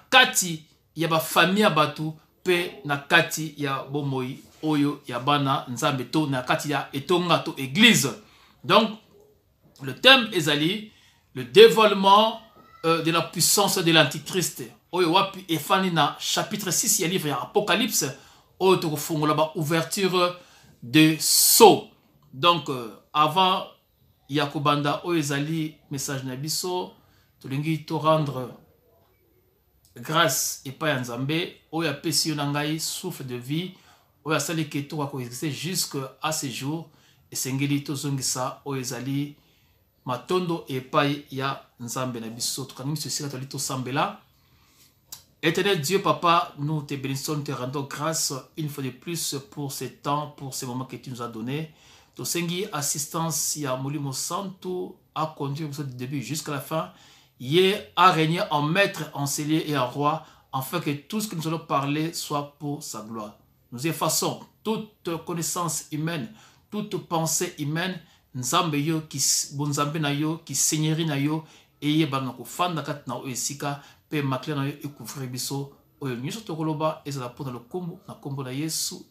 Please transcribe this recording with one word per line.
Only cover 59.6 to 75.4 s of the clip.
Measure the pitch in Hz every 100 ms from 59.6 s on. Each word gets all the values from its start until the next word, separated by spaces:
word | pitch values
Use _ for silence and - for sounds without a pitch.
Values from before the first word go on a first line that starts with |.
| 156
et | 143
en | 127
roi, | 143 147 160 - - _
afin | 135 135 175
que | 143
tout | 143 - 220
ce | 214
que | 170
nous | 156
allons | 160
parler | 160 147 139 147 165
soit | 170 - 147 143 -
pour | 147 143
sa | - 110
gloire. | 107 113 107 - _ _ -
Nous | 123 160
effaçons | 156 160 - 170 117 - _
toute | 214 220 220 _ 180 160 170
connaissance | 170 160 185 170 135 -
humaine, | 151 160 165 110 - - _ -
toute | 208 208 175 -
pensée | 170 160 - 180 -
humaine, | 143 160 185 180 - _ _ 131
Nzambe | 123 170 170 147
yo | 151 160 156
ki | 139
s-, | - - - 139
bo | 147
Nzambe | 147 147 165
na | 143
yo | 143 156 165 -
ki |
seigneurie | 135 - 156 156 160 165
na | 139
yo, | 143 160 156 - _ -
eye | 147 156 156
bana | 135 127
kofanda | 123 117 - 180 156
kati | 147 143 -
na | 120
oyo | 135
esika, | 120 - 139 147 143 - - -
pe | 156
makila | 135 131 - 143
na | 139
yo | 143
ekouvrir | 147 143 110 143 127
biso, | 123